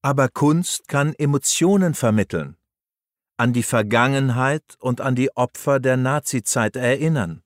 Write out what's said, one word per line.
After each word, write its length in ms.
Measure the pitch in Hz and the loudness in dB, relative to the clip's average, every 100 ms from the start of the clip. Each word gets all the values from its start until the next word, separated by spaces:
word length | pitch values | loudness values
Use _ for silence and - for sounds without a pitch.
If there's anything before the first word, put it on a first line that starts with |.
Aber 280 | 139 139 131 | -2 0 0
Kunst 580 | - 147 165 180 - - | 2 2 2 0 -8 -4
kann 260 | 143 143 | -2 -2
Emotionen 800 | - 147 143 - - 170 202 180 | 0 0 0 -2 0 2 4 2
vermitteln, 600 | 147 123 107 95 85 71 - _ _ _ _ _ _ _ - | 0 2 2 0 -4 -6 -14 _ _ _ _ _ _ _ -2
an 160 | 120 | 0
die 100 | 120 | 0
Vergangenheit 1120 | 113 120 107 117 127 139 135 120 131 151 _ - | 0 -2 2 2 2 2 0 0 -2 -2 _ -8
und 220 | 131 120 | -6 -4
an 140 | 135 127 | -2 0
die 200 | 131 - | -2 0
Opfer 440 | 123 - - 139 | -4 -2 -2 0
der 180 | 127 127 | 2 0
Nazizeit 760 | 127 147 - 131 - 131 107 131 | 0 -2 -2 -4 -2 -2 -2 -2
erinnern. 680 | 123 135 156 156 90 78 | -2 0 0 0 -2 -6